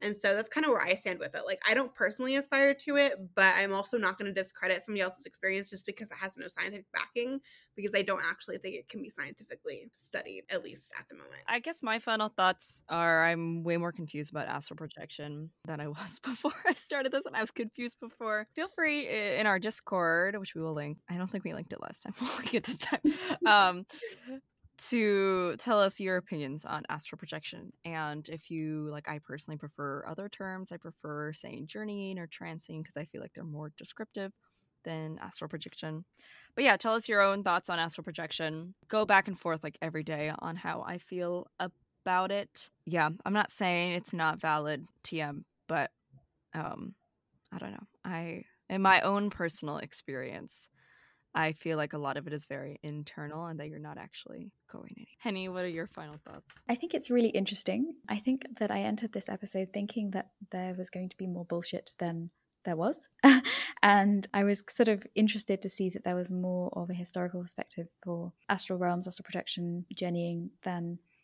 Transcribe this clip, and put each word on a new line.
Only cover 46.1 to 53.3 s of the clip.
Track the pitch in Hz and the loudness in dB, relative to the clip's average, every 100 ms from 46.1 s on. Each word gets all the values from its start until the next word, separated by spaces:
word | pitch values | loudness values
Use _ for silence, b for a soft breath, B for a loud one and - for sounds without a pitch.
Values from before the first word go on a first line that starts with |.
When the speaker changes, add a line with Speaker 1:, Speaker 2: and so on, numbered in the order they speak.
| - _ _ _ | -20 _ _ _
Speaker 2:
um, | - 151 - 185 190 _ _ _ _ - | -6 -6 -6 -10 -12 _ _ _ _ -14
I | 185 | -10
don't | - | -10
know. | 202 202 _ | -10 -16 _
I, | - 170 170 175 - _ - | -8 -6 -6 -8 -12 _ -4
in | 190 | 4
my | 190 185 | 8 8
own | 190 202 208 | 8 2 0
personal | - 170 - 151 151 | 0 -4 -4 -6 -6
experience, | 143 - - 135 127 85 - - - b b b b b b 160 | -8 -12 -10 -8 -8 -10 -12 -14 -14 b b b b b b 0
I | 160 | 0
feel | 156 165 156 | 0 -2 0
like | 147 | 0
a | 151 | -2
lot | 139 135 | -4 -4
of | 165 | -4
it | |
is | 147 - | -8 -6
very | 139 139 147 | -8 -8 -10
internal | 151 151 147 - 147 | -8 -8 -8 -10 -10